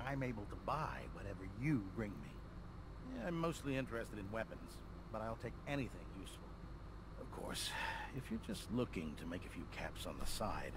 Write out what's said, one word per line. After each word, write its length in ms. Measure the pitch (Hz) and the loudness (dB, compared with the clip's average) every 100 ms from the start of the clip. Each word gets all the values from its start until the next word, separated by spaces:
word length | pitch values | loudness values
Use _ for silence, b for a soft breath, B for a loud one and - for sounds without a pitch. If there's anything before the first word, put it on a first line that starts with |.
| 123 | 0
I'm 160 | 139 | 2
able 220 | 127 110 104 | 2 2 -2
to 40 | - - | -2 2
buy 320 | 139 151 - - | 2 2 0 -4
whatever 340 | - - 85 92 98 | -4 -4 -2 -4 2
you 240 | 139 139 95 95 | 6 6 6 2
bring 160 | 104 | 0
me. 180 | 95 - - - - - - - - 254 254 | 0 -4 -6 -6 -6 -6 -6 -6 -6 -4 -2
Yeah, 120 | 214 | 2
I'm 120 | 170 | 4
mostly 360 | 165 156 143 135 | 4 4 4 4
interested 440 | 127 117 110 107 | 4 0 0 -2
in 120 | 98 | 0
weapons, 460 | 110 110 - - - - - - | 2 2 -2 -6 -8 -8 -8 -4
but 100 | 110 | 0
I'll 120 | 110 113 | 0 0
take 120 | 120 - - | -2 -2 0
anything 380 | 143 113 - - 95 | 2 2 -2 -6 -6
useful. 240 | - - - - - - - - - - | -6 -8 -8 -8 -8 -6 -6 -8 -8 -6
Of 120 | - | -6
course, 400 | - - - - B 880 880 880 135 | -4 -2 0 0 B 0 0 -2 -2
if 140 | - | 0
you're 100 | 113 - | 0 0
just 260 | 101 - | -2 2
looking 440 | 117 120 98 78 73 | 4 4 2 0 -2
to 60 | 82 | -2
make 200 | 87 - | -2 -2
a 20 | |
few 160 | 87 78 - | -4 -4 -2
caps 300 | 82 76 87 | -2 -2 -2
on 100 | 76 | 0
the 80 | - | 2
side, 460 | - 107 78 69 | 4 4 2 0